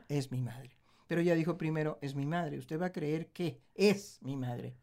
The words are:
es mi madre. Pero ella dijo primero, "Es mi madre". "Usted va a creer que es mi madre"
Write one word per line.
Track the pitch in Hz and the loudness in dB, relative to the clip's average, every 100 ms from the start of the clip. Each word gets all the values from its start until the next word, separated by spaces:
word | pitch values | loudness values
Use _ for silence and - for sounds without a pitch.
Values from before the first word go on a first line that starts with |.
| - | 0
es | 147 131 | -2 -2
mi | 127 | -2
madre. | 120 120 - - _ _ - | -4 -6 -14 -20 _ _ -2
Pero | 170 | 2
ella | 175 165 | 6 4
dijo | 160 165 | 4 0
primero, | 160 156 151 151 | 0 0 0 -2
"Es | 143 139 | -4 -2
mi | 139 | 0
madre". | 170 165 143 | 0 -2 -4
"Usted | 131 156 | -4 -2
va | 180 | -2
a | |
creer | 180 147 156 160 | -2 -2 -2 -2
que | - 175 127 - - | -4 -4 -4 -8 2
es | 196 202 - - | 4 4 -2 -10
mi | 127 139 | -6 -4
madre" | 123 120 120 123 | -4 -4 -8 -12